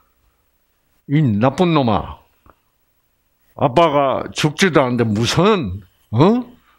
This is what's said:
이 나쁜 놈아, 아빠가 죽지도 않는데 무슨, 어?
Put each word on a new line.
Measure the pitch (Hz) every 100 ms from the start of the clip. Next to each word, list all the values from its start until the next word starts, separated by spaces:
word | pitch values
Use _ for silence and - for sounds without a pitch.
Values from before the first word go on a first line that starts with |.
| _ _ _ _ _ _ _ _ _ _ -
이 | 147
나쁜 | 139 101 131 - 180
놈아, | 156 123 92 69 - _ _ _ _ _ _ _ _ _ _ _ _ _ -
아빠가 | 135 123 170 143 139 101 -
죽지도 | - 151 147 190 165
않는데 | 127 120
무슨, | 113 104 117 - 190 202 110 95 - _ _
어? | 110 175 240 247 - _